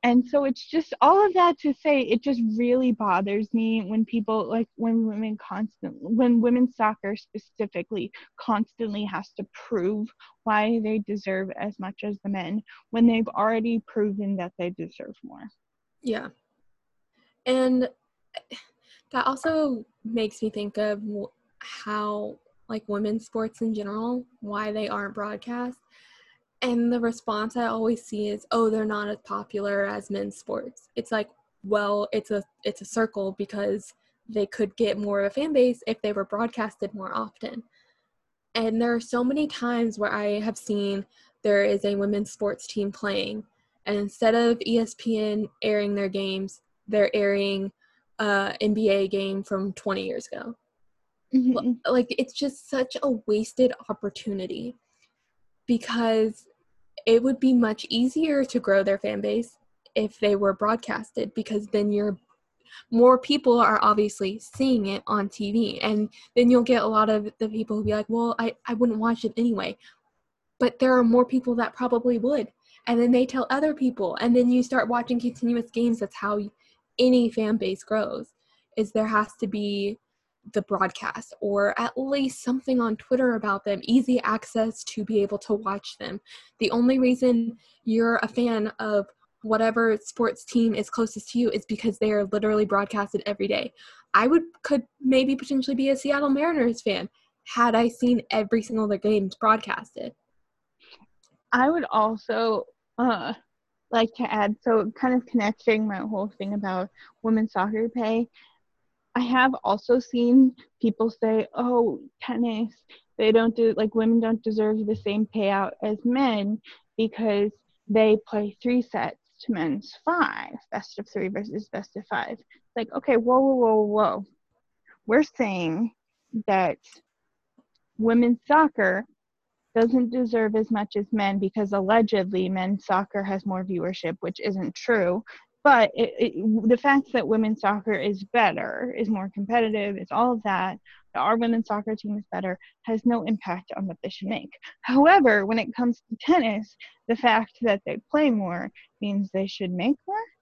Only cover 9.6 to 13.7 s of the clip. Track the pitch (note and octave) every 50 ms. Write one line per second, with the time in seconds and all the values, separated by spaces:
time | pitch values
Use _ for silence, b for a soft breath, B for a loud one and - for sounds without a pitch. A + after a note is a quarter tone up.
9.6 | - - B3 G3+ F3 F#3+ G#3+ G#3+ G#3+ A3+ _ b b b b b _ A3+ G#3+ G#3
10.6 | G#3+ A3 A#3 A#3 G#3+ G#3+ A3 A3 G#3 - G3+ G#3 G3 G3 F#3+ F#3+ G3 F#3+ - -
11.6 | - G#3+ G#3 _ G3 G#3 G3+ - - G#3 G#3 G3 _ G3 G3+ F#3+ F3+ - G3 G#3+
12.6 | - B B B B _ - A3+ A#3 A#3 A3+ A3+ A3+ - - - G3+ G#3+ A3+ A3+
13.6 | A3 A#3